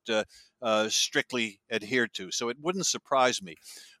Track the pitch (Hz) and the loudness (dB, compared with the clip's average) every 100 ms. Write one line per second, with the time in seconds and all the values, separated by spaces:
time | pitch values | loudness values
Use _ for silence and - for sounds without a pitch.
0 | - 107 104 - - _ 120 107 110 - | -2 0 0 -6 -20 _ 2 2 2 0
1 | - 143 - 123 113 98 - 113 104 127 | 0 0 0 0 -2 -6 -6 -4 0 0
2 | 113 - 92 - 120 135 156 190 - 120 | 0 -4 -8 -6 -4 -4 -4 -2 -2 -4
3 | - 135 127 110 92 80 - - - - | 0 2 4 2 -6 -16 -18 -20 -20 -20